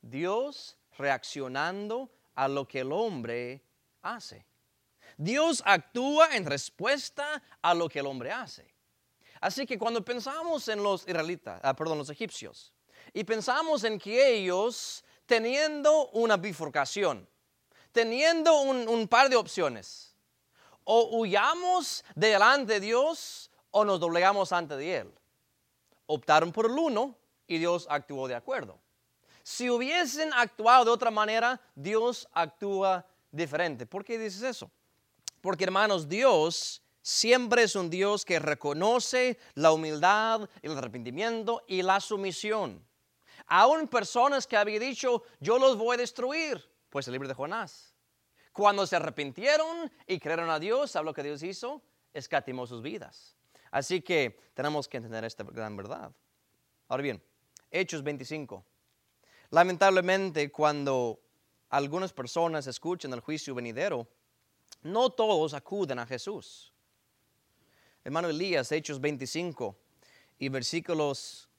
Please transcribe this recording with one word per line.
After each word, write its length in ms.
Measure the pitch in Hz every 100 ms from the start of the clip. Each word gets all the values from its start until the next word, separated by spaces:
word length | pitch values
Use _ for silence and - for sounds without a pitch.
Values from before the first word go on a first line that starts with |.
Dios 720 | 117 127 170 208 277 277 - - _ _
reaccionando 1120 | 139 131 - - 131 131 156 190 208 226 262 _ _
a 140 | - 135
lo 180 | 139 139
que 120 | 135
el 120 | 131
hombre 680 | 160 226 170 113 117 123 135 _ _ _ _
hace. 420 | - 233 - - _ _ _ _ _ _ - -
Dios 460 | 151 254 320 277
actúa 720 | 190 190 - 240 262 294 320 262
en 80 | 175
respuesta 960 | 139 - _ 202 285 - - 294 247 _ _
a 120 | 165
lo 140 | 170 165
que 120 | 143
el 60 | 139
hombre 260 | 131 123
hace. 420 | 160 131 - - _ _ _ _ _ _ -
Así 260 | 185 196 269
que 120 | 233
cuando 260 | 220 233
pensamos 640 | 196 247 233 294 330 311 226
en 140 | 214
los 200 | 202 190
israelitas, 580 | - 170 160 175 - 92
ah, 120 | 135 131
perdón, 220 | 160 156
los 120 | 139
egipcios, 640 | 147 220 - 104 - - _ _ _ -
y 120 | -
pensamos 600 | 190 220 208 254 320 294
en 140 | 214 214
que 360 | 190 233 277
ellos, 720 | 226 185 180 220 233 - - _ _ _
teniendo 840 | 233 226 269 302 302 285 311 262
una 280 | 214 233 208
bifurcación, 920 | 190 165 156 147 139 - 190 120 95 _ _ _ _ _ _
teniendo 680 | - 226 233 311 330 320 311
un, 260 | 269 262 226
un 180 | 226 220
par 220 | 233 269
de 80 | 247
opciones, 800 | 208 - 156 117 92 - - _ _ _ _ _ _ _
o 340 | - 226 233 226
huyamos 840 | 226 196 233 339 359 359 294 - -
delante 600 | - 208 202 214 277 233
de 60 | 214
Dios 720 | 196 233 294 330 - - - _ _
o 140 | 202
nos 160 | 208 190
doblegamos 520 | 170 165 180 202 185
ante 240 | 175 165 143
de 200 | 151 170
Él. 180 | 90 _ _ _ _ _ _ _ _ _ _
Optaron 460 | 151 - 151 165
por 140 | 170 220
el 60 |
uno 440 | 262 330 220 269 247 _ _ _
y 120 | 165
Dios 280 | 165 175 170
actuó 400 | 147 135 139 131
de 60 |
acuerdo. 460 | 120 - 254 123 - _ _ _ _ _ _
Si 280 | - - 247
hubiesen 600 | 240 254 339 330 277 311
actuado 540 | 269 233 _ 220 254 226
de 40 |
otra 200 | 226 240
manera, 500 | 214 214 220 233 254 _
Dios 540 | - 143 220 233 233 -
actúa 760 | - 165 _ 202 196 190 185 175 _ _
diferente. 560 | 147 165 147 175 127 120
¿Por 180 | 196
qué 140 | 202 233
dices 240 | 220 190
eso? 280 | 254 240 185 _ _ _ _ _ - _
Porque, 240 | 175 185
hermanos, 440 | 185 190 214 196 151
Dios 720 | 190 262 185 160 170 - - _ _
siempre 600 | - - 220 247 240 240
es 120 | 220 196
un 140 | 175
Dios 340 | 175 196 208
que 140 | - 170
reconoce 1000 | 147 147 143 143 196 247 - 254 254 240 -
la 180 | - 156
humildad, 760 | 160 160 151 175 208 220 226 208 -
el 140 | 147 147
arrepentimiento 840 | 127 120 117 131 220 226 214 233 -
y 160 | 185
la 180 | 185 190
sumisión. 840 | 190 208 196 165 214 214 170 87 _ _ _ _ _ - -
Aún 420 | 175 226 320 302
personas 580 | 240 202 240 262 277 -
que 100 | 220
había 240 | 208 214
dicho, 420 | 247 247 262 240 - _
"Yo 180 | 143 240
los 180 | 262 233
voy 200 | 226 247
a 20 |
destruir", 640 | 240 - 247 302 320 220 - _ _
pues 180 | 139 131
el 60 |
libro 160 | 127 139
de 60 |
Jonás. 580 | 127 143 208 190 - - _ _ _ _ _ _
Cuando 340 | - 202 202 196
se 100 | 180
arrepintieron 960 | 156 - 143 127 240 302 320 330 320 _ -
y 120 | 185
creyeron 300 | 147 165 170
a 100 | 156
Dios, 340 | 175 240 285
¿sabe 120 | 165
lo 80 | 156
que 100 | 151
Dios 200 | 143 147
hizo? 400 | 165 190 240 285 _ _ _
Escatimó 520 | - 131 151 135 127 123
sus 140 | 120
vidas. 560 | 120 220 - - - _ _ _ _
Así 300 | 139 139 185
que 380 | - 175 127 - _
tenemos 340 | - 139 151 135
que 80 | 131
entender 280 | 113 113
esta 180 | 113 -
gran 340 | 107 120 110 104
verdad. 360 | 101 147 95 _ _ _ _ _ _ _ _
Ahora 140 | 131
bien, 200 | 139 104 _ _ _ - _
Hechos 320 | 170 190 160
veinticinco. 600 | 143 147 127 156 135 95 90 _ _ _ _ _ _ _ _
Lamentablemente, 1000 | 156 180 175 196 190 180 190 190 156 147
cuando 720 | - 151 147 139 131 120 107 _ _ _ _ _
algunas 440 | 139 143 165 185
personas 560 | - 123 - 170 160 135
escuchan 440 | 123 160 180 139
el 80 | 123
juicio 340 | - 151 -
venidero, 520 | 127 120 113 190 143 117 _ _ _ _ _ _ -
no 280 | 147 202 254
todos 420 | 254 220 185 156
acuden 460 | 139 - 202 175 127
a 80 | 117
Jesús. 680 | 127 - 202 107 - - _ _ _ _ _ _ _ _ _ _ _ _ _
Hermano 240 | - 147 170
Elías, 420 | 156 190 165 123
Hechos 300 | 156 151 143
veinticinco 760 | 143 147 131 156 175 147 113 98 _ _ _ _ _ _
y 100 | 139
versículos 1000 | 135 120 170 160 165 147 139 - - -